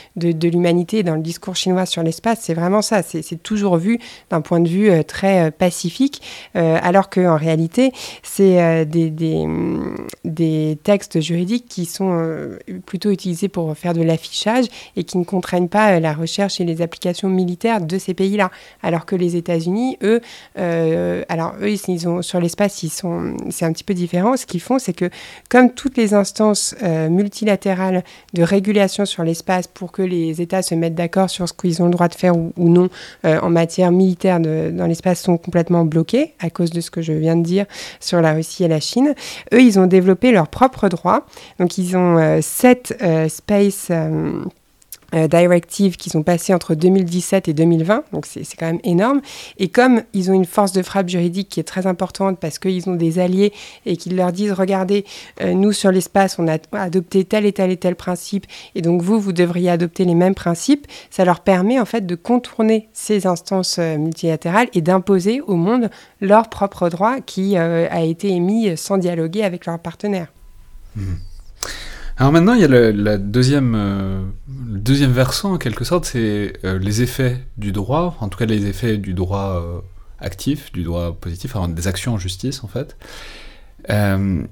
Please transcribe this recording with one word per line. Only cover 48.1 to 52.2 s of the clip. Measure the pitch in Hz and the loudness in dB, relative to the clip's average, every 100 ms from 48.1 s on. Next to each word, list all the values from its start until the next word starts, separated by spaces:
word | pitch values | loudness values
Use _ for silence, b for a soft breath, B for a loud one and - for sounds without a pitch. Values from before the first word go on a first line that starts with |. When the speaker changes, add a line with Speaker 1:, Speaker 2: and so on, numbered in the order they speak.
Speaker 1:
donc | 160 - | -8 -10
c'est, | - | -12
c'est | - - | -14 -8
quand | 165 | -6
même | 170 | -4
énorme. | 180 175 226 277 269 B B - | 0 2 2 0 -2 B B -6
Et | 185 | -2
comme | - 254 233 226 | 4 4 4 2
ils | 196 185 | -2 2
ont | |
une | 190 | 2
force | 180 - 196 | 2 0 0
de | 185 | 0
frappe | 180 196 180 | -2 -2 -2
juridique | 180 175 180 196 | 0 -2 -2 -6
qui | - | -6
est | |
très | 160 190 190 | -6 -4 -2
importante | 175 185 - | -2 -4 -4